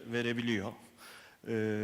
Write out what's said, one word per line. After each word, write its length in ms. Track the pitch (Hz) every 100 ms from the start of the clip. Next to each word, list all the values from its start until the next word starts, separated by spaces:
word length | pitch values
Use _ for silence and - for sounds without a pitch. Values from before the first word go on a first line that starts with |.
| 117
verebiliyor. 600 | 117 120 117 120 110 101 - - - - - - - -
E, 60 | 113 107 107